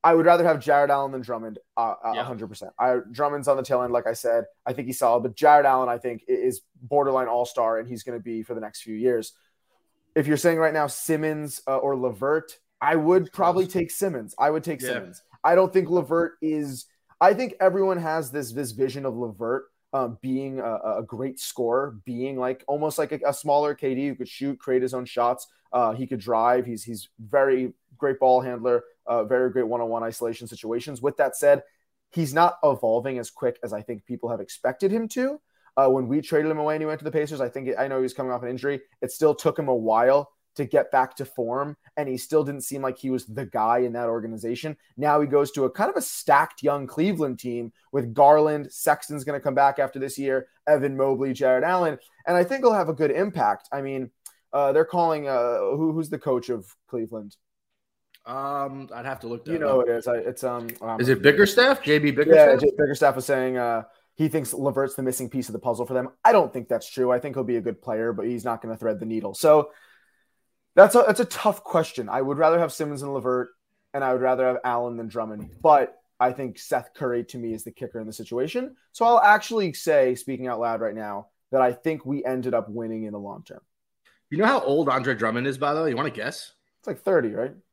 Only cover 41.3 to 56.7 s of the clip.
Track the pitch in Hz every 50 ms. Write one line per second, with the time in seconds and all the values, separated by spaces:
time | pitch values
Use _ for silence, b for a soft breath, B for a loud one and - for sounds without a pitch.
41.3 | - - 120 117 123 135 143 151 147 _ _ _ _ 151 147 135 127 127 - -
42.3 | 151 156 147 139 143 139 - - 139 139 135 131 131 - - 135 127 120 - 107
43.3 | 107 127 113 92 - 113 110 113 120 123 123 120 117 120 120 117 113 117 107 113
44.3 | 113 107 113 113 123 120 - 156 147 _ _ _ _ 120 143 147 147 151 147 135
45.3 | 135 143 143 - - 147 135 123 - - 208 330 392 359 254 - - - - -
46.3 | 143 143 160 - - - - 143 143 143 135 127 - 156 170 202 196 160 151 135
47.3 | 127 - - 123 117 120 120 113 _ _ _ _ - 139 127 117 110 143 143 143
48.3 | 151 151 151 156 151 147 143 135 - - - 156 147 - - - 151 147 127 147
49.3 | 143 139 - 147 131 139 139 139 139 - 139 131 - 135 131 139 - - 139 135
50.3 | 131 131 127 _ _ _ _ 147 151 143 135 143 135 135 135 139 135 120 139 135
51.3 | 127 131 139 131 127 127 143 170 185 185 175 160 143 - b b b b b -
52.3 | 175 175 180 175 269 269 254 233 220 202 170 160 160 123 160 143 123 156 196 208
53.3 | - 165 117 104 101 - _ - 135 139 135 135 135 131 131 120 _ _ _ B
54.3 | B B B _ - 143 143 139 139 156 160 160 - 175 170 165 160 151 147 139
55.3 | 131 123 120 120 120 98 98 98 135 151 160 160 156 165 160 151 156 131 - 147
56.3 | 127 123 120 - 120 107 92 -